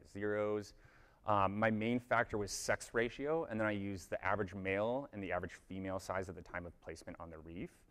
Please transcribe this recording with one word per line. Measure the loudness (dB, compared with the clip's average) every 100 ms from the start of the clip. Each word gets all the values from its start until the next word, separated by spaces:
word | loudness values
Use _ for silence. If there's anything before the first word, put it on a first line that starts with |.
of | -12
zeros. | -4 0 2 2 0 -2 -12 -20 -20 -20 -6 2
Um, | 6 6 6
my | 4
main | 4 2 0
factor | 2 2 4 0
was | -2
sex | -2 0 0 0
ratio, | 0 0 0 0 0 0
and | 0
then | 2
I |
used | 0 -2 -4 -4
the | -2 2
average | 2 0 -4
male | 0 2 2 0 -4
and | -6
the | -2
average | -2 -2 -8 -10
female | -6 -4 -4
size | -2 -4 -4
at | -8
the |
time | -8 -8 -8
of | -12
placement | -12 -12 -12 -12
on | -12
the | -14
reef, | -12 -10 -12 -14 -20